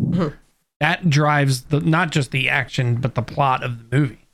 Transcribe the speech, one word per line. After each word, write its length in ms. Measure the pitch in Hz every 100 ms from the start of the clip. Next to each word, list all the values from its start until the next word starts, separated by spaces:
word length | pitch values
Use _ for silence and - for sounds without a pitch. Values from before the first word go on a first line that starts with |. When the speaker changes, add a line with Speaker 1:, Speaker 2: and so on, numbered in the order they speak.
| -
Speaker 1:
Mm-hmm. 160 | 170 151 - _ _ _ _
Speaker 2:
That 300 | 151 180 180
drives 540 | 143 151 147 139 127
the, 160 | - 147
not 320 | 165 160 175
just 180 | 156 135
the 200 | 135 127
action, 480 | 139 123 - 123 117
but 180 | 127 -
the 60 |
plot 400 | 117 - 139 127
of 260 | 127 117 113
the 80 | 127
movie. 220 | 139 - _